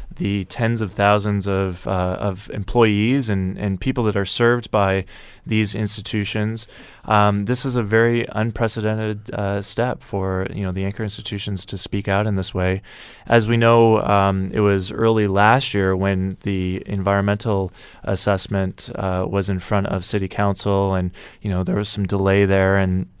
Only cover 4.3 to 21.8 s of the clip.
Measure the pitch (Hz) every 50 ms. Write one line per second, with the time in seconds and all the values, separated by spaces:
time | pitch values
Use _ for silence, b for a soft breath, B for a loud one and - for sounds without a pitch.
4.3 | - - 120 120 120 123 110 - - 107 101 95 95 95 92 b b b b b
5.3 | b b b - 110 110 110 101 - 110 107 104 - - 104 - - 107 101 -
6.3 | - 107 104 107 113 113 - b b b b b b b b - 107 104 104 104
7.3 | 101 104 101 101 127 123 - 135 120 123 113 101 107 113 117 120 120 120 113 -
8.3 | - 107 110 117 110 - 117 113 - 117 104 107 107 110 110 107 107 104 - -
9.3 | - - 101 98 101 101 101 - - - 117 127 120 - - - - 98 95 95
10.3 | 95 92 95 - - - 101 95 90 95 98 98 101 - 110 104 - - 107 -
11.3 | - 101 - - 101 92 - - - 92 - - - 101 98 - 98 98 107 110
12.3 | 101 95 92 - - 95 92 92 95 98 B B B B B B B B B -
13.3 | 117 117 110 107 117 117 117 117 117 117 113 113 110 - - - 101 101 98 98
14.3 | 98 95 95 95 - - 104 101 101 98 92 98 - - 113 113 113 110 104 101
15.3 | 95 98 104 107 117 135 135 - - 101 95 95 95 92 95 98 98 95 92 95
16.3 | 95 - - 101 98 95 92 92 92 92 - - 104 98 92 98 101 101 98 101
17.3 | 104 101 - 117 104 98 95 90 b b b b b b b - 101 95 - 104
18.3 | 101 95 - - 101 98 95 95 90 - - - - - 104 95 92 92 92 -
19.3 | - 98 95 98 98 92 - - 107 101 98 - - 95 90 - - 104 98 92
20.3 | - - 101 101 98 - - 104 98 98 98 98 95 92 90 90 87 B B B
21.3 | B B - 107 92 90 92 87 90 -